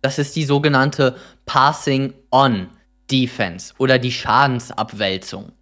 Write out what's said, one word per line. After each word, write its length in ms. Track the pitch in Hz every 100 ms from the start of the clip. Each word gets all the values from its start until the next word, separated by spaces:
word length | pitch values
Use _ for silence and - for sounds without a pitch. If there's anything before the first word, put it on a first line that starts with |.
Das 180 | 135 135
ist 160 | 143 -
die 80 | 147
sogenannte 680 | 143 147 139 139 143 131 - - _ -
Passing 680 | 139 139 151 - 135 135 - _
On 360 | 127 139 107 90 _ _ _ _
Defense 640 | 135 123 - 98 87 - _
oder 180 | 131 131
die 140 | 123
Schadensabwälzung. 1400 | 120 120 117 139 123 - - 113 104 101 95 - 98 90 _